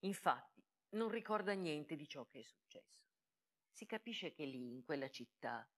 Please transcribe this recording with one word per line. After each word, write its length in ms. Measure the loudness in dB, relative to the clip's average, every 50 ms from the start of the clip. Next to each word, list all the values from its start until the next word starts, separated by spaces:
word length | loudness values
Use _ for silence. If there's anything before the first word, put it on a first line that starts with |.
| 2
Infatti, 580 | 0 0 4 6 6 6 6 2 -14 _ -20 -20 _ _ _ _ _ 0
non 140 | 0 2 2
ricorda 440 | 2 0 0 2 2 2 4 2 2
niente 420 | 2 2 2 0 0 0 -2 -4
di 120 | -6 -4 -8
ciò 180 | -8 -10 -10
che 140 | -10 _ -16
è 40 | -16
successo. 600 | -16 -18 _ _ _ -20 -20 -18 _ -20 -20 -20 _ _ _ _ _ _ _ _ _ _ _ _ _
Si 160 | _ -14 -6
capisce 480 | -4 -4 -2 -2 -2 -4 -2 -2 -4 -2
che 120 | -2 -2
lì, 260 | -2 -2 -2 -4 -4
in 100 | -4 -8
quella 280 | -2 0 0 2 2 -2
città 600 | -4 -8 -10 -10 _ _ -2 -2 -2 -2 -4 -8 _